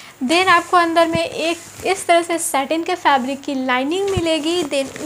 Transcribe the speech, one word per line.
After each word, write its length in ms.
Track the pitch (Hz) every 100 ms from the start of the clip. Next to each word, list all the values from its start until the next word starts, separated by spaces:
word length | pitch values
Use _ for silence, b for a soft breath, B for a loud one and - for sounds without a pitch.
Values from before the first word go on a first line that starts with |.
| B B
Then 240 | 254 330 370
आपको 300 | 349 349 359
अंदर 300 | 339 330 330
में 160 | 330
एक 640 | 330 - 320 330 - - -
इस 180 | 381 -
तरह 140 | 339
से 160 | 339 330
satin 460 | - 277 269 320
के 120 | 330 370
fabric 460 | 339 277 247 277
की 120 | - 269
lining 540 | 262 254 269 370 392
मिलेगी। 540 | 381 330 320 302 349
Then 240 | 294 269 269 -